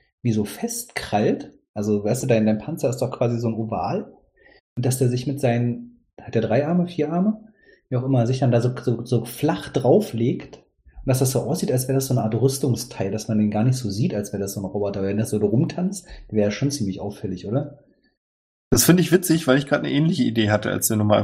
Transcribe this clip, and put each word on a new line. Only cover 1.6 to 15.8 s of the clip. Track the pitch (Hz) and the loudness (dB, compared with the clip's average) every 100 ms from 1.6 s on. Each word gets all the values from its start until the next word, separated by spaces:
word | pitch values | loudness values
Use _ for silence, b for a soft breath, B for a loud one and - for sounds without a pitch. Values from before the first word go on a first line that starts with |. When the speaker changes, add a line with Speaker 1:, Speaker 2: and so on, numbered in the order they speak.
| _ | _
Speaker 1:
Also, | 107 104 104 | -6 0 0
weißt | 104 123 | 0 -2
du, | 131 | 2
da | |
in | 110 110 | 2 2
deinem | 107 | 0
Panzer | - 165 135 | -4 -4 -2
ist | 117 | -2
doch | 120 | -4
quasi | - 123 117 | -2 -2 0
so | 117 | -2
ein | |
Oval. | 107 110 98 87 190 - - _ b b b _ - | -2 -4 -4 -2 -4 -8 -16 _ b b b _ -4
Und | 127 | -2
dass | - | 2
der | 127 | 0
sich | 123 147 | 0 -2
mit | 131 | -2
seinen, | 123 120 120 120 - - _ - | 0 2 0 -2 -10 -20 _ -20
hat | - | -4
der | 117 | -2
drei | 113 113 147 | 0 0 2
Arme, | 180 170 | 0 0
vier | - 147 | -2 -2
Arme? | 170 202 214 b b b b _ | 0 0 -2 b b b b _
Wie | 127 | -2
auch | |
immer, | 131 131 117 | 2 2 2
sich | 127 | 2
dann | 127 | 2
da | 117 | 4
so, | 123 127 | 2 0
so, | - 113 | -2 -2
so | - 117 | 0 -2
flach | - - 151 180 - | -2 -2 -2 -2 -4
drauflegt. | 135 123 180 - 113 117 180 - - | 0 4 4 2 0 0 -2 -8 -18
Und | _ _ - - - | _ _ -20 -6 -2
dass | 131 | 2
das | 131 | 2
so | 117 | 0
aussieht, | 107 127 - | -2 -2 0
als | 127 127 | 0 0
wäre | 135 | -2
das | 131 | 0
so | |
eine | 123 | 0
Art | 107 | 0
Rüstungsteil, | 110 131 131 143 113 - - 98 | 2 2 2 0 -2 -4 -6 -4
dass | 107 - | -4 -2
man | 107 | 2
den | 104 | 2
gar | 104 | 2
nicht | 127 127 | 2 0
so | 104 | -2
sieht, | 95 175 | -2 -2
als | 104 101 | -2 -4
wäre | 98 | -6
das | 98 | -6
so | - | -6
ein | |
Roboter. | 95 104 101 101 | -6 -4 -4 -4
Wenn | 98 104 | -2 -2
das | 110 | -2
so | 107 | 0
rumtanzt, | 104 113 170 - | 2 2 0 -2